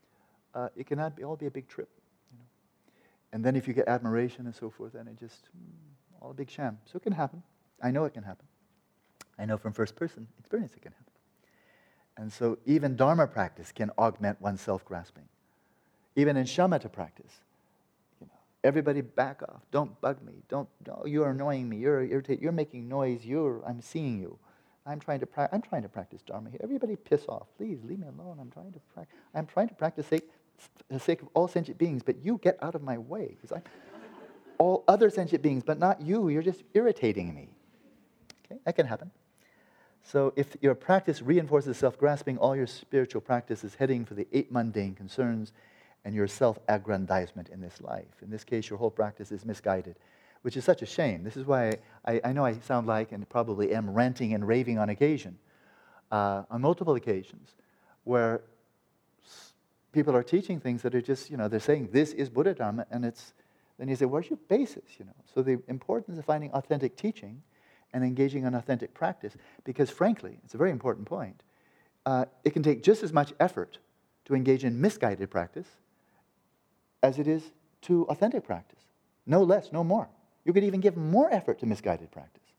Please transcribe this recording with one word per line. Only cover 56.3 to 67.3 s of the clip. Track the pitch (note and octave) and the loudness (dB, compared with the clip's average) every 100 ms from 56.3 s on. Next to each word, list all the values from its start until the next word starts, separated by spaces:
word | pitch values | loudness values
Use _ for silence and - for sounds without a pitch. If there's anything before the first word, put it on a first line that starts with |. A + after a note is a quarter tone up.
| G2 - | -2 -4
on | A#2 | 0
multiple | C#3+ F3 E3 B2 | 2 2 2 0
occasions, | A#2 F#2+ - - - _ _ _ _ _ | 0 -4 -4 -20 -20 _ _ _ _ _
where | A#2 B2 A2+ A2+ - _ _ _ _ _ _ _ | 0 2 2 0 -6 _ _ _ _ _ _ _
s-, | _ - - _ _ _ _ | _ -20 -20 _ _ _ _
people | D3 D3 B2 | 0 4 4
are | |
teaching | A#2+ F#3 F#3+ E3 | 4 0 0 -4
things | B2+ A#2+ | -4 -2
that | B2 B2 | 0 -2
are | |
just, | B2+ C3+ - | 0 -4 -4
you | C#3 | -4
know, | G#2+ | -2
they're | A2 | -2
saying, | C#3+ D3 G#2 | 2 0 4
"This | B2 D3+ | 2 2
is | D#3 C3+ | 0 -2
Buddha | A#2 F#3 E3 | 2 2 0
Dharma," | G#2+ A#2 - | -4 -4 -6
and | A#2+ A#2+ | -4 -4
it's, | - - _ _ _ _ - | -6 -20 _ _ _ _ -12
then | C3 | -6
you | B2+ | 0
say, | B2+ | 2
"Where's | D3 E3+ | 0 -4
your | D#4+ - | -8 0
basis?" | A3 C4 - - - | 2 2 -6 -18 -20
You | G2 | -20
know? | - _ | -20 _
So | C3 | -2
the | C3 B2 - | 0 0 -2
importance | B2+ - A#3 G3+ E3 | -10 -2 -2 -2 -8
of | C#3+ | -2
finding | D3+ D3 | -2 0
authentic | C#3 - C#3+ C3 - | -4 -2 0 0 -2
teaching | G#3+ - G2+ | -4 -4 -14